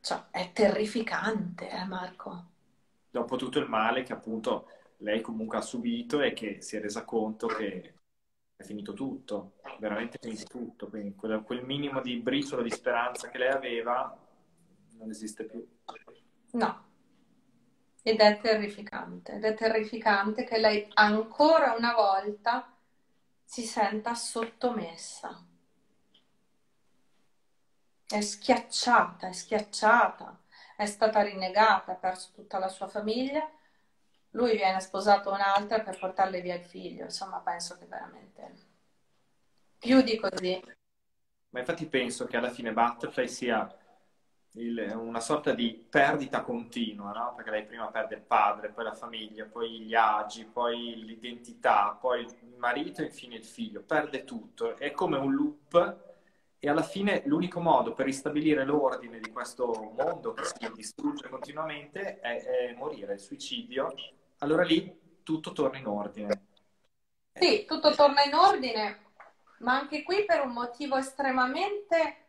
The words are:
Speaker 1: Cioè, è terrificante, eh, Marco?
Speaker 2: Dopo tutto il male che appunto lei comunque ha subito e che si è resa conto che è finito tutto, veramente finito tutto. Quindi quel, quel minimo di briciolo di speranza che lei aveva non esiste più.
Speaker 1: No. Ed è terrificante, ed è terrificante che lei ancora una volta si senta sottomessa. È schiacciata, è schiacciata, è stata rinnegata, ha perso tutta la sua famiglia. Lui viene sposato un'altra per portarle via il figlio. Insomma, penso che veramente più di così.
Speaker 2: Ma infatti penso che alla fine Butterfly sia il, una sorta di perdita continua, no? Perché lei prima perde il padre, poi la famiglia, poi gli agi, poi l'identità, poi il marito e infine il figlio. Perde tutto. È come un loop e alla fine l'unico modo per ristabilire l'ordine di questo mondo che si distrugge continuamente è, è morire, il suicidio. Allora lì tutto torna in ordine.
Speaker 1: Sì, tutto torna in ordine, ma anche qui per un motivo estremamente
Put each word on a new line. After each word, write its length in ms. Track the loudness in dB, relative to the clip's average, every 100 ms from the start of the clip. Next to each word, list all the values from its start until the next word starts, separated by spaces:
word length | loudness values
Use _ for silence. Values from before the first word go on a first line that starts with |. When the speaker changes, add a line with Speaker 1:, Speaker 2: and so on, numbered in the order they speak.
Speaker 1:
Cioè, 300 | -6 -6 -6
è 220 | -8 -6
terrificante, 1160 | 2 4 4 0 -2 -2 -2 -2 -2 -4 -8 -10
eh, 160 | -8
Marco? 600 | -6 -6 -8 -10 -14 -12 -16 _ _ _ _ _ _
Speaker 2:
Dopo 240 | -6 -4
tutto 240 | -2 -2 -2
il 100 | 0
male 360 | 0 2 0
che 80 | -2
appunto 560 | -8 -6 -4 -2 -2 -4 -20 _ _
lei 220 | -2 -2
comunque 380 | -2 -6 -4 -4
ha 40 |
subito 580 | -6 -6 -4 -4 -2 0
e 120 | 0
che 300 | -2 -8 -10
si 140 | -8 -8
è 40 |
resa 240 | -6 -8
conto 440 | -4 -2 -2 -4 -4
che 500 | -4 -4 -6 -14 _ _ _ _ _ _
è 80 | _
finito 300 | -14 -12 -10
tutto, 600 | -8 -8 -8 -8 -8 -8 _ -16 -8
veramente 380 | -4 -4 -6 -8
finito 240 | -10 -10
tutto. 440 | -12 -10 -12 -10 -12
Quindi 280 | -8 -10 -8
quel, 260 | -4 -4
quel 220 | -2 -6
minimo 360 | -4 -4 -4 -4
di 180 | -4 -4
briciolo 440 | 0 0 -2 -2
di 80 | -2
speranza 580 | -2 0 0 0 -4 -10
che 100 | 0
lei 120 | 2
aveva 680 | 2 -2 -4 0 0 -2 -8 _ _ _ _ _ _ _
non 180 | -16 -12
esiste 340 | -10 -12 -10
più. 220 | -12 -12 -16 _ -18 -18 -18 -20 _ _ _
Speaker 1:
No. 400 | -2 -2 -2 -16 _ _ _ _ _ _ _ _ _ _ _ 0
Ed 140 | 8
è 180 | 8 8
terrificante, 920 | 2 2 2 -6 -10 -10 -10 -14 -12
ed 120 | -4
è 100 | -2
terrificante 880 | 2 2 2 0 -2 2 4 2 -2
che 140 | -2 4
lei 280 | 4 4 0
ancora 800 | 6 6 6 0 6 8 8 6
una 220 | 4 2
volta 840 | 4 6 4 0 -2 0 0 -2 _ _ _ _ _ _ _
si 200 | _ -8
senta 520 | -6 0 2 2 -4
sottomessa. 1300 | -4 -6 -4 -6 -2 -2 0 -6 -10 -14 -12 -12 -14 -20 _ _ _ _ _ _ _ _ _ _ _ _ _ _ _ _ _ _ _ _ _ _ _ _ _ -4
È 140 | -2
schiacciata, 1080 | -2 -4 0 0 0 -4 2 4 2 -4 -10
è 40 |
schiacciata, 1040 | -10 -4 -4 -2 0 4 6 4 0 -16 -18 _ -20 -18 -6
è 80 |
stata 380 | -4 2 2 4
rinnegata, 680 | 2 0 -2 4 6 6 2
ha 40 | -4
perso 360 | -4 -4 -10
tutta 240 | -18 -8 -4
la 100 | -4
sua 200 | -4 -8
famiglia. 640 | -4 -2 -2 0 -2 -4 -8 _ _ _ _ _ _ _
Lui 220 | 0 2
viene 260 | 4 4 2
sposato 500 | -2 -2 6 6 6
un'altra 500 | 0 4 4 2 -2
per 180 | -2 -6
portarle 440 | -6 0 0 0
via 140 | -6 -8
il 80 |
figlio. 400 | -10 -14 -14 -12
Insomma, 340 | -10 -10 -8 -8
penso 400 | -6 -6 -8 -12
che 80 | -14
veramente 680 | -14 -14 -18 -20 -20 -20 -20 _ _ _ _ _ _ _ _ _ _ _ _
più 240 | 6 6
di 160 | 6 2
così. 440 | -2 -2 -2 -4 -6 -20 _ _ _ _ _ _ _
Speaker 2:
Ma 100 | -8
infatti 280 | -4 -4 0
penso 400 | 0 0 -4 -4
che 100 | -2
alla 140 | -2
fine 240 | -4 -4
Butterfly 540 | 2 2 2 -8 -4 -4
sia 500 | -2 0 0 0 -8 _ _ _ _ _ _ _ -10
il, 380 | -6 -6 -6 -6
una 220 | -6 -6
sorta 340 | -2 -2 0
di 220 | 0 0
perdita 680 | -4 -2 4 4 4 -2 -4
continua, 680 | -2 -6 -6 -4 -4 -6 -10
no? 240 | -6 -6
Perché 160 | -8 -4
lei 140 | -4
prima 240 | -4 -10 -6
perde 260 | -4 -4
il 60 | -6
padre, 500 | 2 4 4 2 -6
poi 140 | -6
la 80 | -8
famiglia, 540 | -8 -12 -12 -12 -12 -14
poi 340 | -8 -8 -8
gli 140 | 0
agi, 500 | 4 6 4 -2 -10
poi 500 | -10 -2 -2 -2 -6 -10
l'identità, 920 | -14 -14 -14 -14 -18 -4 2 4 4 0
poi 220 | -2 -2
il 320 | -4 -14 -20 -4
marito 460 | -2 -2 -4 -6
e 40 | -8
infine 280 | -8 -16
il 100 | -16
figlio. 380 | -16 -12 -10 -10
Perde 400 | -2 -2 -2 -6
tutto. 540 | -10 -14 -14 -6 -6 -4
È 160 | -8
come 240 | -4 -2 0
un 180 | 0
loop 680 | 2 0 -4 _ 2 2 -4 -18 -20 _ _ _ _
e 80 | 0
alla 160 | 0
fine 380 | 0 -2 0 0 2
l'unico 340 | 0 0 0
modo 340 | 4 4 2
per 120 | -2 -2
ristabilire 580 | -2 -2 0 2 2
l'ordine 540 | 2 2 2 0 -10 -14
di 140 | -12
questo 600 | -10 -10 -4 -2 -2 -6 -2
mondo 380 | -2 -2 -6
che 100 | -6
si 280 | -8 -6 -10
distrugge 560 | -10 -14 -6 -6 -6 -10
continuamente 920 | -12 -12 -8 -8 -8 -10 -8 -8 -8
è, 240 | -6 -6
è 300 | -2 -2 -2
morire, 400 | -4 -8 -8 -8
il 60 | -8
suicidio. 720 | -8 -12 -8 -8 -6 -4 -4 -6 -14 _ _ -6
Allora 240 | 0 2
lì 560 | 4 2 0 -14 _ _
tutto 260 | -4 -4 -4
torna 280 | 0 0 0
in 80 | -4
ordine. 600 | -4 -4 -8 -4 -4 _ _ _ _ _ _ _ _ _
Speaker 1:
Sì, 320 | 2 4 4
tutto 280 | 2 4 4
torna 300 | 8 8 8
in 120 | 4
ordine, 640 | 8 8 8 2 -2 -2 -6 -18 _ -20 _ _ -8
ma 220 | 0 2
anche 240 | 2 -6
qui 200 | 0 0
per 180 | 4 4
un 100 | 2
motivo 440 | -2 -6 -6 0 0
estremamente 1200 | 0 -2 0 2 2 2 -2 -4 0 2 2 -2